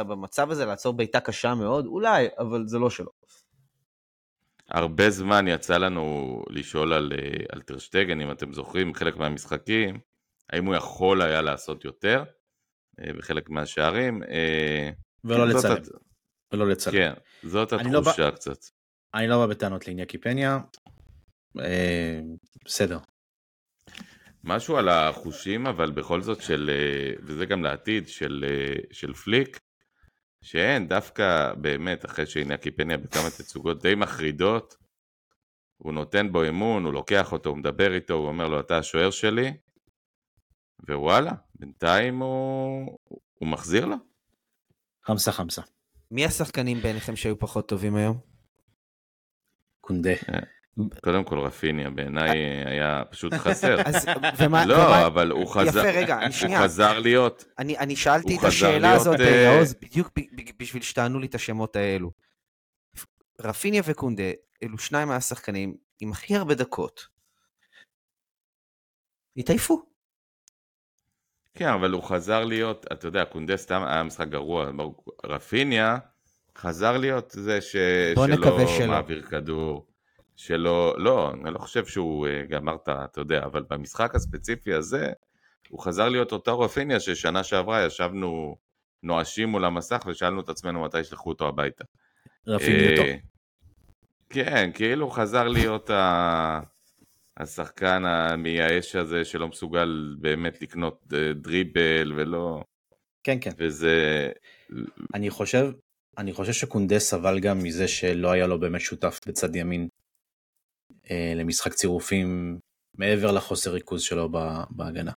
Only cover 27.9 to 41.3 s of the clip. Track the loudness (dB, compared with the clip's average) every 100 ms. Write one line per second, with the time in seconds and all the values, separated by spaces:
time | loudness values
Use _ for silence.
27.9 | -4 -4 -8 -6 -4 -4 -2 -2 -6 -8
28.9 | -12 -12 -10 0 0 0 -6 _ _ _
29.9 | _ _ _ _ _ -6 0 2 0 0
30.9 | -2 -2 -2 2 2 2 -2 -2 -2 -4
31.9 | -6 -8 -6 -4 -4 -4 -4 -6 -4 -2
32.9 | -4 -2 -2 -2 -6 -12 -6 -4 0 2
33.9 | 2 0 -2 -4 0 0 0 -4 _ _
34.9 | _ _ _ _ _ _ _ _ _ -8
35.9 | -6 0 0 2 2 2 0 0 0 -2
36.9 | -4 0 2 2 -2 -4 -4 -4 2 2
37.9 | 2 -2 -2 -2 -2 -2 -2 0 -2 0
38.9 | 2 2 2 0 0 -2 -6 _ _ _
39.9 | _ _ _ _ _ _ _ _ _ -8
40.9 | -2 4 4 4